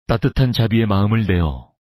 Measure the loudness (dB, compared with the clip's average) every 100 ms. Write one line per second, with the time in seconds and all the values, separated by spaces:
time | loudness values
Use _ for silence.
0 | -4 -2 0 0 0 0 0 0 0 0
1 | 0 0 0 0 -2 -4 -14 _